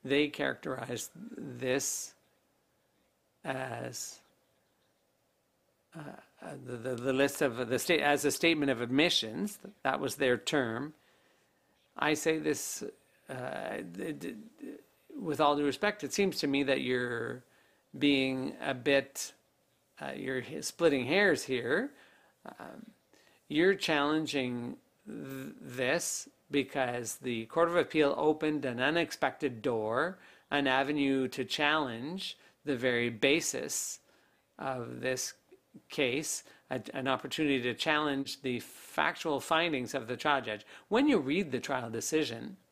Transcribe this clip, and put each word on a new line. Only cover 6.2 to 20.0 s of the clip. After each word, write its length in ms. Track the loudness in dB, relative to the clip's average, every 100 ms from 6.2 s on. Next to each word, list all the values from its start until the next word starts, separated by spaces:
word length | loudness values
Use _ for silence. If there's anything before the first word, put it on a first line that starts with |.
| -20 _
uh, 80 | -14 -12 -10
the, 100 | -8
the, 180 | -6
the 180 | -2 0
list 280 | 4 4 4
of 280 | 0 0 0
the 100 | 0
state 220 | 4 4
as 240 | 6 4
a 60 | 2
statement 400 | 4 4 4 2
of 120 | 0
admissions. 760 | 2 4 4 4 0 -4 -6 -6 -18 -4
That 160 | -2 0
was 180 | -2 2
their 200 | 2 4
term. 560 | 2 0 2 -2 -6 -10 _ _ _ _ _ _ _ _ _ -2
I 180 | 0
say 240 | 2 2 0
this, 460 | 0 -2 -4 -8 -10 -12 _ _ -12
uh, 480 | -8 -6 -6 -6 -6 -8
d-, 200 | -8 -8
d-, 220 | -6 -10 -12 -18 _ -14 -14 _ _ _ -8
with 220 | -4 4
all 160 | 4 4
due 80 |
respect, 400 | 0 2 -2 -2
it 80 | -4
seems 260 | 2 2 2
to 60 | 0
me 180 | 2
that 180 | 2 2
you're 600 | 2 0 0 -4 -6 -8 _ _ _ _ _ 2
being 560 | 4 4 2 0 -4 -6
a 140 | -6
bit, 580 | -2 2 2 2 -10 -12 -12 _ _ _ _ _ -12